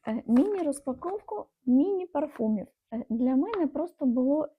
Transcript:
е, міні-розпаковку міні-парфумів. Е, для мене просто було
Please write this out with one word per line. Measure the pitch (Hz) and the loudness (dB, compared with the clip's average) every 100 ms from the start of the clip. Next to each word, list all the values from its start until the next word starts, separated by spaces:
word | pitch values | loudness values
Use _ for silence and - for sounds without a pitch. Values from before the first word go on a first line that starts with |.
| - | -6
е, | 220 - | -6 2
міні-розпаковку | 240 392 403 311 277 - 254 349 415 - 415 - _ 254 | 4 4 0 -2 -4 -8 -8 -8 -8 -8 -12 -12 _ 2
міні-парфумів. | 254 359 381 359 285 294 - 220 214 - _ _ | 4 4 0 -4 -4 -4 -4 -2 -2 -6 _ _
Е, | 226 - | -10 -4
для | 226 254 262 | 0 2 2
мене | 370 440 294 | 0 0 -2
просто | - 349 _ 269 | -2 -6 _ 0
було | 240 254 302 302 | 2 2 0 -2